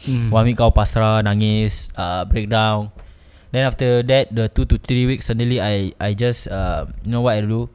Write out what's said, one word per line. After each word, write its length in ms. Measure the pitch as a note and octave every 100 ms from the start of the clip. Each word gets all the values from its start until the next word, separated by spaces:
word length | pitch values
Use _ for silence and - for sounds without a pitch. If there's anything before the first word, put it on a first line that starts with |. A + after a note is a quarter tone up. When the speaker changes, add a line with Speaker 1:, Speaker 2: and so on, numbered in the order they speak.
Speaker 1:
Mm. 240 | - B2 A2+
Speaker 2:
One 160 | A2
week 120 | A2+ A#2
kau 120 | A#2
pasrah, 520 | A2 G2+ A2+ A2 A2
nangis, 680 | G#2 G#2 G#2+ G#2+ G#2+ - -
uh, 300 | - F2 F2+
breakdown. 680 | F2+ A2+ G#2 A2+ A2 G#2+ G#2 - - - - - -
Then 160 | B2+
after 360 | C3+ - B2+ A#2+
that, 260 | B2 C3+ -
the 200 | A2+ A2
two 160 | -
to 120 | C3 A#2
three 280 | - B2
weeks, 200 | B2+ C3+
suddenly 320 | - A2+ A#2+ B2
I, 360 | G#2 G2+ F#2+ -
I 160 | G#2
just, 360 | G#2 A#2+ A#2 -
uh, 360 | F#2+ F2+ D#2 - -
you 100 | G#2+
know 120 | A#2+
what 140 | B2 G#2+
I 40 |
do? 280 | G#2 A2+ A#2+